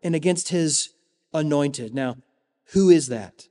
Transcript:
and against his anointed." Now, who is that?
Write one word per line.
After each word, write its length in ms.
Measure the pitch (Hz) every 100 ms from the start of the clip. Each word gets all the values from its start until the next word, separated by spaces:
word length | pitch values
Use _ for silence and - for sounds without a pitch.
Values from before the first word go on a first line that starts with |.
and 140 | 175 165
against 340 | 156 180 -
his 400 | 180 160 143 - _ _ _ _
anointed." 640 | 160 156 147 143 139 113
Now, 240 | 127 131 123 _ _ _ _ _
who 180 | 196 190
is 180 | 165 131
that? 400 | 117 101 _ -